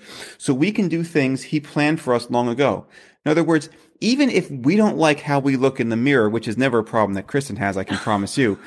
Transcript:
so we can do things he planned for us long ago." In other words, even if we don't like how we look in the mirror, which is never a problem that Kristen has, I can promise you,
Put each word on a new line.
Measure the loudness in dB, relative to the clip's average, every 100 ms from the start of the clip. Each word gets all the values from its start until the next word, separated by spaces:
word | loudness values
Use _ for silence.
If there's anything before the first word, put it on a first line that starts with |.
| -18 -18 -18 -8
so | -2
we | 0 0
can | 0 -2
do | -2
things | -2 0 0 -2
he | -4 -4
planned | -4 -2 0 0
for | 0
us | -2 0
long | -2 0
ago." | 0 0 0 -6 -20 -20 _
In | 0
other | 2
words, | 2 0 -2 -14 _ -4
even | 0 2 2
if | 2 -2
we | -2 2 4
don't | 2 2
like | 2 0
how | 0 -2
we | 0 2
look | 0 0
in | -2
the | 0
mirror, | 2 4 2
which | 0 -4
is | -2
never | 0 0
a |
problem | 0 0 0
that | -2 -4
Kristen | -4 -4 -4
has, | -4 -4
I |
can | -4 -4
promise | -2 -2 -2 0
you, | 0 0